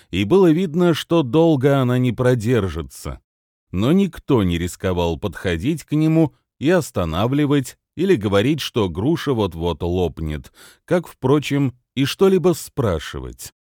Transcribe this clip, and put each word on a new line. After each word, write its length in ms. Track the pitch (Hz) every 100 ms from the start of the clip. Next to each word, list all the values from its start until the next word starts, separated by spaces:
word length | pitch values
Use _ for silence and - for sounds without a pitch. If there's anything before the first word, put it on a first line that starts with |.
| -
и 100 | 92
было 260 | 101 190 185
видно, 460 | 156 190 151 175
что 300 | 151 - 170
долго 560 | 135 151 165 151 135 139
она 180 | 127 127
не 140 | 127
продержится. 1080 | 101 127 127 104 123 95 80 71 - 78 62 _ _ _ _ _
Но 180 | 90 113
никто 540 | 185 196 - - 135
не 140 | 92 85
рисковал 600 | 87 - 95 87 85 80
подходить 640 | 104 80 98 85 104 170
к 80 | - 147
нему 380 | 156 160 160 _ _ -
и 100 | 131
останавливать, 1040 | 185 - - 85 78 117 139 147 143 131 - _ -
или 180 | 185
говорить, 460 | 156 101 98 120 151
что 280 | - - 98
груша 460 | 78 117 165 -
вот-вот 480 | 120 101 80 87 80
лопнет, 720 | 87 90 85 69 78 76 - _ - _
как, 220 | - 151 -
впрочем, 680 | - 127 147 139 139 139 - _
и 100 | -
что-либо 500 | 135 - 196 190 170
спрашивать. 1000 | 170 - - 117 80 - 71 64 - - _ _